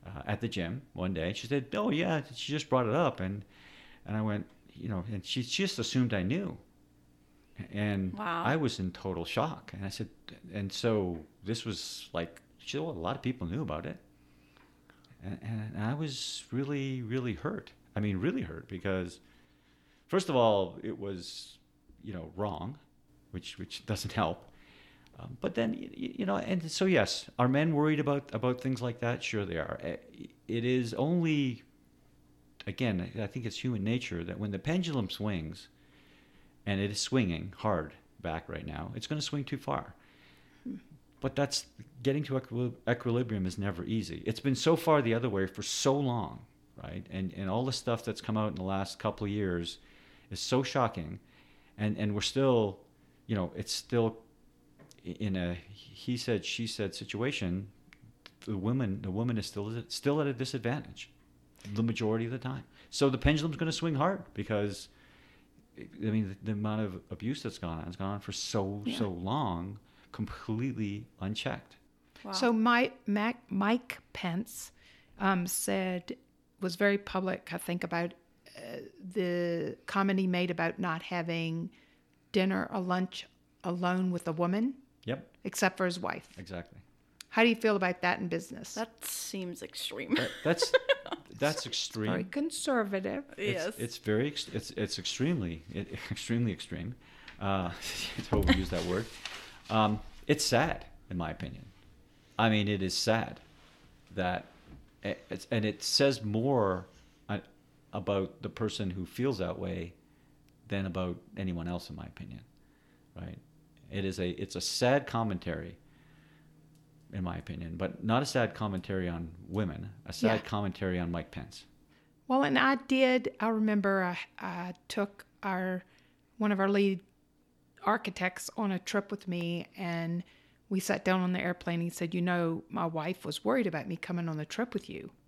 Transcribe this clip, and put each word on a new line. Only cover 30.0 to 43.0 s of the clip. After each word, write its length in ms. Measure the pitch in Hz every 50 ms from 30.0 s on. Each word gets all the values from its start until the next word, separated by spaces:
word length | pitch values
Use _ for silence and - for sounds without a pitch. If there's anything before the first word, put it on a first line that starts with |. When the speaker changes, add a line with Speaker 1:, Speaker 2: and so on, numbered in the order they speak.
| - - - - - - - _ _ -
Speaker 1:
it 160 | 107 117 113
is 300 | 123 127 127 123 113 113
only, 680 | - 131 151 175 175 165 160 156 147 139 131 117 - - _ _ _ _ _ _ _ _ - - _ _ _ - _ _ _ _ _ -
again, 460 | - 95 - 131 117 101 90 87 - - -
I, 60 | 107
I 20 |
think 180 | 101 - 135 113
it's 140 | 110 - - -
human 220 | 131 123 107 95
nature 400 | 107 117 123 120 - 90 85 85
that 140 | 87 90 -
when 120 | 104 104 98
the 60 | 95
pendulum 520 | - 147 160 185 185 170 147 131 107 92
swings, 580 | - - 104 107 101 87 80 78 - - - - _ _ - - - - - - - - - _ - - - - _ - -
and 160 | 104 101 95
it 100 | 98 101
is 100 | 104 -
swinging 520 | - - - 131 117 92 85 78 82 95 95 -
hard 340 | - 110 101 85 78 76 - - - _ _ - -
back 260 | 85 80 82 - -
right 180 | 82 78 78
now, 260 | 76 73 73 80 - -
it's 120 | - -
gonna 140 | - 151 151
swing 240 | 147 - - 147 135
too 120 | - - 131
far. 360 | - - 139 139 - - - - - - - - - - - - - - - - - - - - - - - - - - - -
But 140 | - 135 -
that's, 300 | - 143 135 - - - - _ - - - - 127 117
getting 200 | 135 135 147 147
to 140 | - 131 131
equi-, 340 | 123 - 113 117 123 123 120 - - -
equilibrium 560 | 123 123